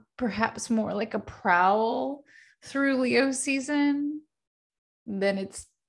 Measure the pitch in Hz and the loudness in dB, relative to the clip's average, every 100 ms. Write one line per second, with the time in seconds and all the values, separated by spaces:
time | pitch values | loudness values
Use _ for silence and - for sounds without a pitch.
0 | _ - 240 196 220 220 - 220 208 202 | _ -6 -4 0 -2 -2 -2 0 0 -2
1 | 220 214 - - 202 175 185 214 226 262 | -4 -6 -8 -4 2 4 4 4 2 -2
2 | 262 285 - - - _ - 277 277 262 | -4 -6 -14 -20 -20 _ -8 0 2 2
3 | 254 240 269 254 285 269 262 294 285 285 | 2 2 2 0 -2 -2 -2 0 2 0
4 | 294 302 - _ _ _ _ _ _ _ | -2 -6 -12 _ _ _ _ _ _ _
5 | - 196 196 196 196 - - _ | -10 -2 0 0 -4 -12 -20 _